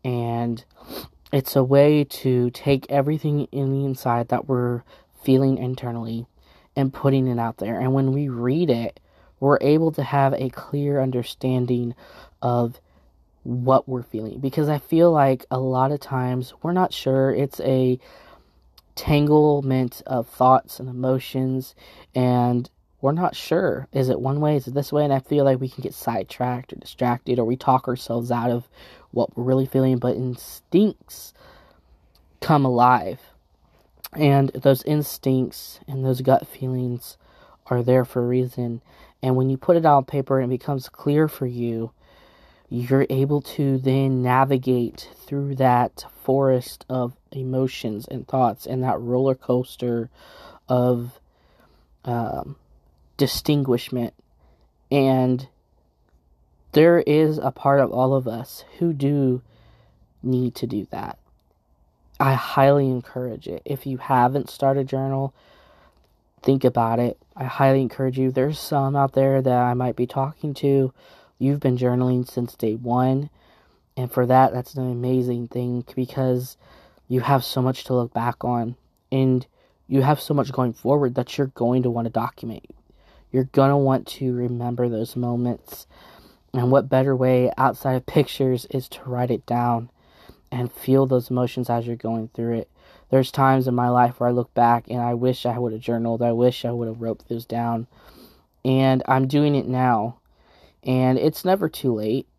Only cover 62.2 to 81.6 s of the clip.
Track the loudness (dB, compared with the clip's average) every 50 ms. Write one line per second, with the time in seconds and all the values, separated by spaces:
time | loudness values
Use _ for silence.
62.2 | 0 0 0 0 -2 -2 2 4 4 6 6 4 2 0 -2 -4 -6 -10 -10 -10
63.2 | -8 -8 -10 -12 -12 -12 -12 -12 -8 -10 -10 -8 -8 -10 -10 -8 -2 0 4 4
64.2 | 4 4 2 -2 -6 -6 -6 -2 0 0 0 0 -2 -4 -4 -4 -4 -2 -2 -4
65.2 | -4 -6 _ _ _ _ _ _ _ _ _ _ _ _ _ _ _ _ _ _
66.2 | _ _ _ _ 0 0 0 2 2 0 2 2 0 0 0 0 0 -2 -4 _
67.2 | _ _ _ -10 -10 -10 -2 2 4 4 4 4 2 -2 -4 -4 -4 -2 -2 0
68.2 | -2 0 0 0 0 0 -2 -6 -6 -2 -2 0 0 0 2 0 0 2 2 2
69.2 | 2 4 2 2 2 2 2 2 2 2 0 -2 -2 -4 -2 -4 -4 -4 -2 -4
70.2 | -4 -4 -6 _ -8 -8 -6 -2 0 2 2 2 2 0 _ _ _ -20 -20 -20
71.2 | _ _ _ _ -2 -2 0 0 0 0 0 2 0 0 0 2 0 0 0 0
72.2 | -2 -4 -6 -6 -6 -6 -6 _ -4 -4 -4 -4 -4 -2 0 0 2 2 0 -2
73.2 | -4 -8 _ _ _ _ _ _ _ _ _ _ _ _ _ -8 -8 -4 -2 -2
74.2 | 2 4 6 6 6 4 2 -4 -8 -8 -8 -6 -6 -4 -4 -4 -2 0 0 0
75.2 | 0 -2 -4 -6 -6 -8 -8 -6 -4 -4 -4 -6 -8 -8 -6 -6 -6 -4 -4 -2
76.2 | 0 0 0 -2 -4 -8 -16 _ _ -20 -20 -20 _ _ _ _ _ _ -2 -2
77.2 | 2 2 0 0 0 -2 -4 -2 0 -2 -2 -4 -6 -2 -2 -2 -2 -2 _ -4
78.2 | -4 -4 -4 _ -4 -4 -2 -2 -4 -6 -10 _ _ _ _ _ _ _ -2 0
79.2 | 2 2 2 0 -2 _ _ _ _ _ _ _ _ -2 0 2 2 2 2 0
80.2 | -2 -2 -2 -2 -2 -2 -2 -2 -2 -2 -4 -4 -2 0 0 2 0 -2 -2 -4
81.2 | -6 -6 -4 -4 -4 -4 _ -2